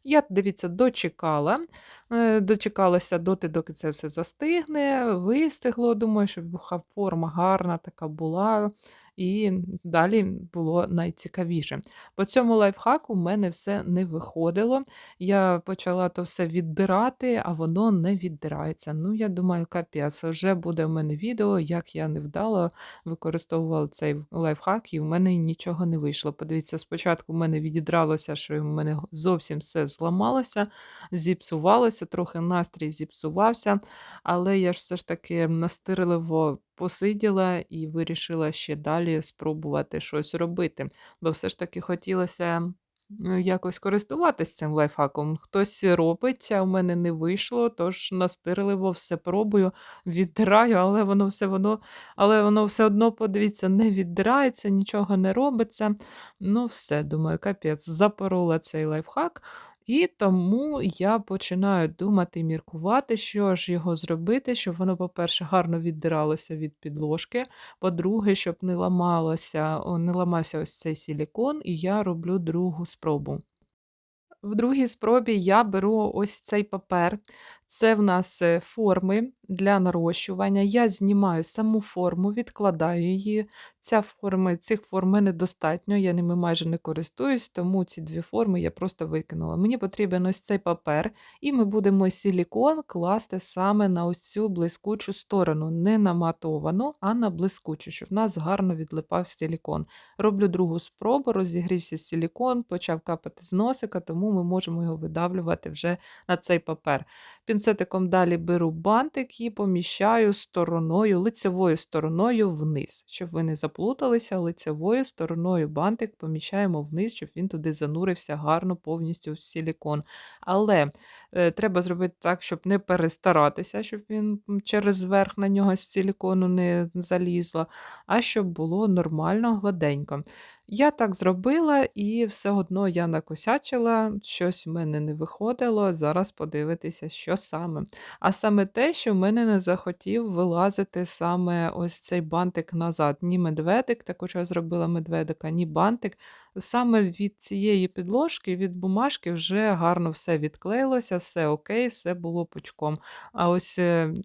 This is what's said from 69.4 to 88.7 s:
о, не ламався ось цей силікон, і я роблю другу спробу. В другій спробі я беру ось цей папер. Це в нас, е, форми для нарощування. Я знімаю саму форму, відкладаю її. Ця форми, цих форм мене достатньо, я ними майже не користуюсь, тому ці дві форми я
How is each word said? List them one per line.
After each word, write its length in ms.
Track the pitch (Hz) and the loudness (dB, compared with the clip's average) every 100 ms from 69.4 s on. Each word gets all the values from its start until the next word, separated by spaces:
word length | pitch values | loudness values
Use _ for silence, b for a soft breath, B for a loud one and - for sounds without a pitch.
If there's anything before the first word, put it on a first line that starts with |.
| - 156 156 156 | -2 -2 -2 -2
о, 200 | - 170 | -2 -2
не 140 | 170 | 0
ламався 460 | 180 175 170 160 156 | 0 2 0 -2 -4
ось 200 | - - | -6 -6
цей 180 | 160 156 | -6 -6
силікон, 640 | - 147 151 - 262 302 | -6 -6 -4 -2 -2 -2
і 120 | - 160 | -4 -4
я 260 | 180 208 | 0 0
роблю 360 | 196 170 170 190 | 0 -2 -2 -2
другу 480 | 165 170 180 156 170 | 0 0 0 -2 -8
спробу. 560 | - 160 143 139 143 - _ _ _ _ _ _ _ _ - | -6 -2 -2 -2 -8 -10 _ _ _ _ _ _ _ _ -12
В 120 | 202 | -4
другій 320 | 220 240 269 240 | 0 2 2 2
спробі 520 | - 220 247 240 208 | 2 4 4 4 2
я 240 | 180 214 | 4 4
беру 480 | 220 190 202 220 208 | 4 2 2 2 0
ось 260 | - 208 - | -2 -4 -4
цей 220 | - 208 | -2 -2
папер. 560 | 208 190 - 180 175 208 _ B B B - | -2 -6 -2 2 2 -2 _ B B B -6
Це 240 | - 226 | 2 4
в 80 | 214 | 6
нас, 400 | 202 180 185 - | 4 4 2 2
е, 180 | 170 170 | 4 2
форми 680 | - 233 208 180 185 214 254 - - | 0 0 2 4 2 0 0 -8 -8
для 320 | 185 196 196 | 0 4 4
нарощування. 800 | 180 175 165 170 - 185 196 196 | 4 2 0 0 -4 -2 0 2
Я 280 | 202 240 233 | 4 4 2
знімаю 540 | 190 196 202 196 165 | 2 2 4 4 2
саму 380 | 165 - 220 220 | 0 0 0 0
форму, 520 | 208 180 180 170 196 | -2 -2 0 0 0
відкладаю 720 | 220 233 - 202 160 165 175 | -2 -6 0 0 2 0 0
її. 460 | 175 190 202 214 208 B B B | 0 0 0 -2 -4 B B B
Ця 220 | - 220 | 0 0
форми, 540 | 214 - 202 190 185 170 | 0 -6 -2 0 0 0
цих 260 | - 214 | -2 -4
форм 280 | - 190 190 | -2 0 2
мене 220 | 208 196 | 4 4
достатньо, 640 | 165 180 - 160 170 - 202 | 2 -2 -2 -2 -2 0 0
я 160 | 185 | 2
ними 240 | 175 175 175 | 2 0 0
майже 320 | 170 165 165 | 0 0 -2
не 100 | 165 | -4
користуюсь, 680 | 160 156 160 - 277 247 - | -4 -6 -6 -4 0 0 -2
тому 360 | 180 180 190 | -4 0 0
ці 160 | 175 170 | -2 -6
дві 200 | 156 160 | -8 -8
форми 400 | - 220 220 180 | -4 -2 2 2
я 100 | 165 | 0